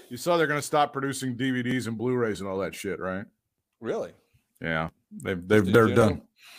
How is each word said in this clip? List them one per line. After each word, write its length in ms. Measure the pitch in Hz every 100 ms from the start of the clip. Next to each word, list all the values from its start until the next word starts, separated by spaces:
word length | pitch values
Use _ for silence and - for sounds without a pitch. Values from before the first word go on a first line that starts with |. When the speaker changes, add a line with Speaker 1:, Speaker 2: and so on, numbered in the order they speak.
| -
Speaker 1:
You 80 | 123
saw 180 | 170 170
they're 100 | 151
gonna 140 | 143
stop 300 | - 151 143
producing 460 | 139 139 131 131 117
D 140 | 131
V 100 | 127
Ds 220 | 120 127 110
and 100 | 110
Blu-rays 440 | 123 123 113 90
and 80 | 98
all 80 | 95
that 140 | 87 -
shit, 240 | 98 85
right? 260 | 92 95 107 _ _ _ _ _
Speaker 2:
Really? 320 | 117 208 90 - _ _ _ _
Speaker 1:
Yeah. 300 | 82 80 82 - _
They've, 260 | 214 101 92
Speaker 2:
Just 100 | 90
Speaker 1:
they've, 180 | 107 95
Speaker 2:
in 40 |
Speaker 1:
they're 160 | 120 110
Speaker 2:
general? 220 | 123 107
Speaker 1:
done. 120 | 85 - _ -